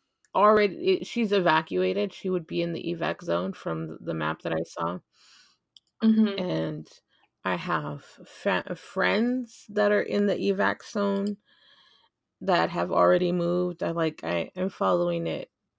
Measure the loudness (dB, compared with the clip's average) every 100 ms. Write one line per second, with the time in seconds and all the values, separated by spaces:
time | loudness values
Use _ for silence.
0 | _ _ _ 4 6 6 4 0 0 0
1 | 0 -2 2 2 4 4 2 0 0 0
2 | -4 -4 -4 -4 -2 -4 -4 -4 -6 -4
3 | -4 -4 -2 -2 -2 -6 -6 -6 -6 -8
4 | -6 -4 -4 -4 -4 -4 -6 -6 -6 -6
5 | _ _ _ -20 _ _ _ _ _ 0
6 | 4 6 4 2 -2 -2 -2 -6 -12 -20
7 | _ _ _ _ -4 -4 -2 -4 -4 -10
8 | -14 -20 -20 -6 -2 -2 -2 -8 -8 -2
9 | 0 2 2 -2 -6 -14 -8 0 2 2
10 | 0 0 0 0 0 0 0 -2 -6 -2
11 | -2 0 -2 -6 _ _ _ _ _ _
12 | _ _ _ -10 0 2 2 0 0 4
13 | 6 6 4 0 0 0 -2 -2 -4 -2
14 | -2 -2 -4 -4 -4 -4 -6 -2 0 2
15 | 0 -2 -4 -6 -10 _ _